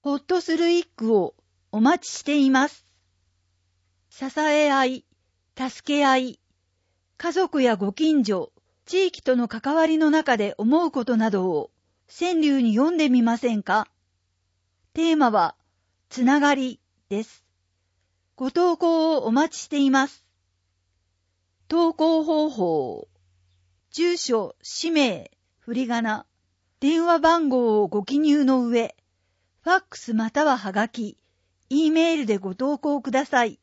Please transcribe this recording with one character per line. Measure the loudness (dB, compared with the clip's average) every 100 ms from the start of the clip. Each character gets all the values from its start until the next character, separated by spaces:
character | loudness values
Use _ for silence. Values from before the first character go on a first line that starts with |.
ほ | -4 -6
っ |
と | -2 -4
す | -2
る | 0 2
一 | 0
句 | -2 -8 0 0
を | 0 _ _ _ _
お | 0
待 | 2 2 -4
ち |
し | -10
て | -2 0
い | 2
ま | 2 0
す。 | -6 _ _ _ _ _ _ _ _ _ _ _ _ _
支 | -12 -8 -2
え | 0 2 2
合 | 2
い、 | 0 -4 _ _ _ _ _ -10
助 | -10 -10 -4
け | 2
合 | 2 2
い、 | -2 -12 _ _ _ _ _ _ _ -8
家 | -4
族 | -2 0 2
や | 0 0
ご | -4
近 | -2 2 2
所、 | 0 -4 -6 _ _ _
地 | -4 -2 -2
域 | -2
と | -2
の | 0 -2
関 | -6 -2
わ | 0 2
り | 2
の | 2
中 | 2 2 0
で | -2 -2
思 | 2 2
う | 2
こ | -2 -2
と | 0
な | 0
ど | 0 -2
を | -2 -6 _ _ _ _
川 | -6 -2
柳 | 0 2 2
に | 2
詠 | 2 0
ん | 2
で | 2
み | 2
ま | 2 0
せ | -2
ん | -4
か？ | -2 -2 -4 _ _ _ _ _ _ _ _ _ _
テ | -2 0
ー | 2
マ | 2
は、 | 2 0 -4 _ _ _ _ _
つ | -2
な | 2 4
が | 2
り | 0 -4 -10 _ _ _
で | -8
す。 | -8 _ _ _ _ _ _ _ _ _ _ _
ご | -6
投 | 0 0 2
稿 | 0 2 2 0
を |
お | 0
待 | 0 0 -4
ち |
し | -8
て | 0
い | 2
ま | 2 0
す。 | -8 _ _ _ _ _ _ _ _ _ _ _ _ _ _ _
投 | 0 0
稿 | 0 0 2
方 | 0 0 -2
法、 | -2 -2 -2 -4 -10 -16 _ _ _ _ _ _ _ _
住 | -2 -2 -2
所、 | -2 -4 -4 -12
氏 | -16 -8 -2
名、 | 0 0 -2 -12 _ _ _
振 | -8
り | -6 -4
仮 | -4
名、 | -4 -6 -10 _ _ _ _ _
電 | 0 2 2
話 | 2
番 | 4 2 2
号 | 0 2 2
を | 0
ご | -2
記 | -2 0
入 | 2 2
の | 4 2 0
上、 | -2 -2 _ _ _ _ _ _ _
フ | 0
ァ | 0
ッ | _
ク | -16
ス | -4
ま | -2 -2
た | 0
は | 0 0
は | -2
が | -4 -4
き、 | -6 -10 -12 _ _ _ _ _
E | 0 2
メ | 2 2
ー | 0
ル | -2
で | -2
ご | -4
投 | -4 -4 -2
稿 | -2 -2
く | -2
だ | -4
さ | 0 0 -2
い。 | -6